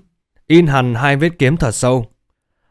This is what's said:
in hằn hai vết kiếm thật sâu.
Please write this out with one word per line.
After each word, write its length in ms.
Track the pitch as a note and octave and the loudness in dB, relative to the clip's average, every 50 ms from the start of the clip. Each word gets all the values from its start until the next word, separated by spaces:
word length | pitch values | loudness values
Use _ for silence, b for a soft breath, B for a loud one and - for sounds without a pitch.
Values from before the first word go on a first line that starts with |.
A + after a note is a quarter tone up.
| - _ _ _ _ _ _ _ _ | -10 _ _ _ _ _ _ _ _
in 200 | _ D#3 E3+ F3 | _ 2 4 4
hằn 280 | D3+ C#3 C3+ B2+ B2 A#2+ | 2 0 0 -2 -2 -4
hai 220 | A#2 C3+ C#3+ C#3 | -2 -2 -2 0
vết 140 | C#3 D#3 E3+ E3 - | 0 -2 -4 -2 0
kiếm 180 | C#3 B2+ D#3+ | 0 0 0
thật 140 | E3 D#3 A#2 | 0 -2 -4
sâu. 360 | G2+ - - B2+ C3 B2+ A2+ - _ _ _ _ _ _ _ _ _ _ _ _ | -2 -2 -2 0 0 -2 -4 -8 _ _ _ _ _ _ _ _ _ _ _ _